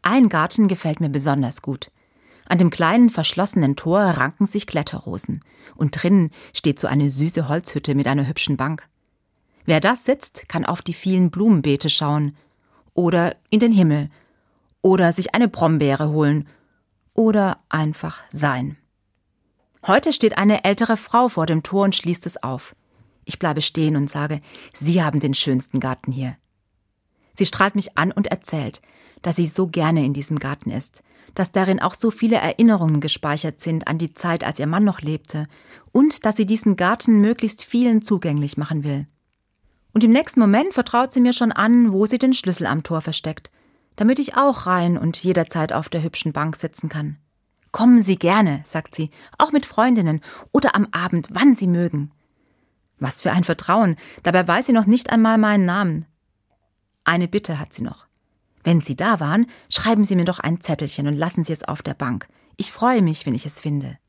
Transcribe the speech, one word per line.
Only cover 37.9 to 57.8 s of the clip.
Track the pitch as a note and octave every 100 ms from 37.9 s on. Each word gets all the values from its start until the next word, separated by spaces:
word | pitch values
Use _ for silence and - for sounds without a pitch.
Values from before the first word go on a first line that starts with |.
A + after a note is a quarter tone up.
| A3
zugänglich | A3 F#3+ F3 D3 C#3+ -
machen | D3 D#3
will. | D3 C#3 C#3+ _ _ _ _ _ _ _ _
Und | A3
im | A3+
nächsten | B3 D#4+ -
Moment | G#3 G#3 F4
vertraut | D#4+ A#3+ A#3+ C4
sie | C4
mir | B3
schon | B3 A#3
an, | - G#3+ A#3+ A#3
wo | F#3+ G#3+
sie | B3
den | C4
Schlüssel | B3+ F#3 F3 E3+
am | D3+
Tor | - D#3+
versteckt, | D#3+ D#3+ D#3 D#3 - _ _ _ _ -
damit | G#3+ C4
ich | C4 -
auch | C#4 A#3+ F3+
rein | F#3 F3 F3
und | E3 -
jederzeit | F3+ F3 D#3+ E3 D#3
auf | C#3 D#3
der | E3
hübschen | D#3+ - D#3+
Bank | D3 D#3 D#3
sitzen | E3 - D#3+
kann. | D#3 D3 D3+ _ _ _ _ _
"Kommen | - A#3+ A#3+
Sie | G3 F#3
gerne", | E3+ G#3 F#3+ C#3+ -
sagt | D#3+ -
sie, | - D#3 - - -
"auch | G4
mit | D4 -
Freundinnen | - A#3+ A#3 E3+ D#3 - - -
oder | C#4 - -
am | -
Abend, | E3+ F3+ E3+ -
wann | F3 C4+ A#3+
Sie | F#3
mögen." | F3 F3 D3 D3 _ _ _ _ _ _ _ _ _
Was | C3 -
für | -
ein | F3+
Vertrauen, | F3 E3 - G3 G3+ D#3 - -
dabei | E3+ F3+ F3+
weiß | F3+ B3+
sie |
noch | A#3 G3+
nicht | A#3+ -
einmal | A3+ A3 A3+
meinen | G#3+ G#3 F3+
Namen. | F#3 F#3+ D#3 D#3+ _ _ _ _ _ _ _ _ _
Eine | - E3+ F3
Bitte | G#3 - D3+
hat | D3+
sie | -